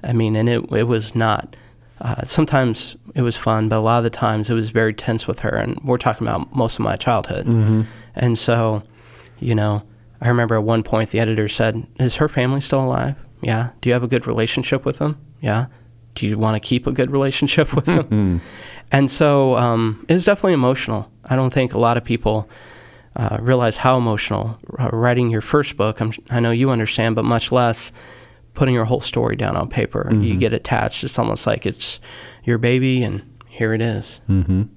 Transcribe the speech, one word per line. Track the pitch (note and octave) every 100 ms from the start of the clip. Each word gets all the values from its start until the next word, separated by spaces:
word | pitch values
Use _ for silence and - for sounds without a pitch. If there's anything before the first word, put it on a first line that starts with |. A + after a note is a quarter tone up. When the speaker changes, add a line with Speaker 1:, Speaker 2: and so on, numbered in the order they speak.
Speaker 1:
I | -
mean, | A2+ A2 G#2+
and | A#2
it, | A#2 -
it | - A#2
was | A#2 G#2+
not, | A2+ A2+ G#2 - - - - - -
uh, | A#2+ -
sometimes | - - D#3 C#3+ B2+ A2 - - -
it | -
was | A#2+ A2+
fun, | - A2 A2
but | A2
a | A2
lot | A#2+
of |
the | A#2
times | - A2 G#2+ G#2+
it | A#2
was | A2
very | A2 A2 G#2+
tense | - A2 -
with | -
her, | G#2+ A1
and | - -
we're | C3+ B2
talking | - G#2+ A2+
about | A2 - C3+
most | A2+ -
of |
my | A2 -
childhood. | - A2+ - F2+ -
Speaker 2:
Mm-hmm. | A#2 G#2+ A2 A2 - - -
Speaker 1:
And | B2 A2+
so, | - A#2 A2+ G#2+ - - - - - -
you | B2 A2
know, | G#2 G#2 - - - -
I | A#2
remember | A#2+ A#2 A2+
at |
one | G#2+ A2+
point | G#2+ A2 A2
the | A2
editor | A2+ A2 G#2+
said, | - A2+ A2 - -
"Is | B2+ -
her | D3+
family | - B2 C#3
still | - C3+
alive?" | C3 B2+ C3 C#3 - -
"Yeah." | - A2+ A#2+ -
"Do | B2
you |
have | B2
a | A#2+
good | B2 A#2
relationship | A2+ A2+ - B2+ C3+ C3
with | -
them?" | D3+ D3+ - -
"Yeah." | B2+ G#2+ B2+ - - - -
"Do | - G#2
you | G#2
wanna | A2 G#2+
keep | - B2 -
a |
good | B2+ B2+
relationship | C#3 C3+ - C#3+ - D3
with | - -
them?" | E3+
Speaker 2:
Mm-hmm. | B2 G#2+ G2 F2 - - - - -
Speaker 1:
And | C3+ C#3
so, | - D3+ C#3+ C3+ A#2+
um, | A#2+ A2+ A2+ G#2+ -
it |
was | F3 F3+
definitely | G3+ G3
emotional. | D#3+ B2+ C3+ - A2 G#2+ - -
I | C3
don't | C3
think | C3+ B2+
a | G#2+
lot | A#2 A#2
of |
people, | A#2 A2+ A2 G#2+ G#2 - - - - - - -
uh, | A2+ G#2+
realize | A#2 B2+ A#2+ -
how | C3 B2+
emotional, | A#2 G#2 - G2+ A2 A2 - -
uh, | A#2
writing | A2+ A#2+ B2 A#2+
your | A2
first | - D3 C#3+ -
book, | G#2+ A2
I'm, | A2 A2 -
I | B2
know | A#2
you | A#2 C3+
understand, | A#2+ A2 - A2+ A2
but | A2+
much | A#2 -
less | B2+ A#2+ A2 - - - - - - -
putting | - C3+
your | B2 A2
whole | B2+
story | - - A#2 -
down | G#2 -
on | -
paper. | - A2+ G#2 -
You | A2
Speaker 2:
Mm-hmm. | F#2+ F#2
Speaker 1:
get | A2
attached. | A2+ - A#2 - -
It's | B2+ -
almost | A2+ G#2+ -
like | G#2+ G2
it's | - - - - - - - -
your | A#2
baby, | A#2+ B2+ C3 B2+
and | A2+ G2 - - -
here | - A2+
it | A2
is. | A2+ G#2 - - -
Speaker 2:
Mm-hmm. | G2 F2+ F#2+ G#2